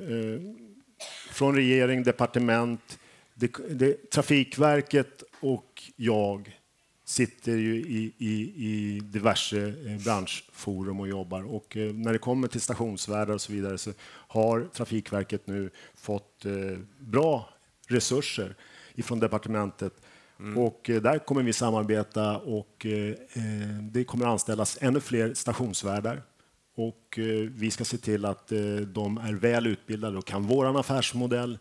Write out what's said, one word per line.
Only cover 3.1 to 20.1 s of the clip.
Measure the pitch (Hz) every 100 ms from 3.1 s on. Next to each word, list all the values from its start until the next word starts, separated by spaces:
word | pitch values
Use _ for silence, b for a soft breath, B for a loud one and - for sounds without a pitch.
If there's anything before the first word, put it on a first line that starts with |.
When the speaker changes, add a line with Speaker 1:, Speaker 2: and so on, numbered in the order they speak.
| b b
Speaker 1:
Det, | - 120 - 208
det, | 135 131 143 -
Trafikverket | 151 139 143 127 - 151 147 139 143 - - - -
och | 135 127 - - - -
jag | 117 107 101 101 101 - _ _ _ _
sitter | - - 120 - 120 113
ju | 110 113
i, | 165 110 110 -
i, | 110 107 123 196
i | 110 107 104 104
diverse, | 104 104 110 95 - 104 104 139 123
eh, | 104
branschforum | 110 101 92 - - - - 95 95 98
och | 98
jobbar. | 98 90 92 101
Och, | 110 - 110
eh, | 107
när | 107 113
det | 113
kommer | 123 127 123
till | 117
stationsvärdar | - 120 117 98 - 104 104
och | 104
så | -
vidare, | 104 98 95
så | 107 98 -
har | - - 113 110 113 147
Trafikverket | - 117 110 - 101 98 101 -
nu | 98 95 B B
fått, | - - 101 - _
eh, | 101 98 95 95 101 -
bra | 127 117 160 135 101 - _ _ -
resurser | 123 - 131 - - 95 101 B B B
ifrån | - - 117
departementet. | 110 104 107 110 101 - 95 - b